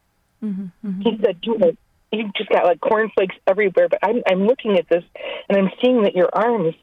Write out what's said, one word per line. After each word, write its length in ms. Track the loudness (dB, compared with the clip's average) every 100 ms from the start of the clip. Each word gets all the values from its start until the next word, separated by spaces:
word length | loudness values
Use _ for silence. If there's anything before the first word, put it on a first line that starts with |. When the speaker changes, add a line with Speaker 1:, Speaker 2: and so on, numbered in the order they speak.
| _ _ _ _
Speaker 1:
Mm-hmm, 200 | -8 -8 -10 -12 -10
mm-hmm. 140 | -4
Speaker 2:
He 180 | -4 -2
said, 140 | -2 -4
"You 140 | -4 0
know, 140 | 0 0 _ _ _
you've 220 | -8 -6
just 160 | -8 -2
got, 160 | 2 2
like, 140 | 0
cornflakes 540 | 0 0 0 0 -2 -2 -2
everywhere." 420 | 0 2 2 2
But 100 | 2
I'm, 220 | 0 0 0
I'm 200 | 0 2
looking 300 | 0 2 0
at 100 | 2
this, 140 | 0 -2 -12 -12 -12 -2
and 80 | 0
I'm 120 | 0 0
seeing 200 | 2 2
that 120 | 2 2
your 140 | 0
arm 320 | 2 0 0 -2
is, 60 | -4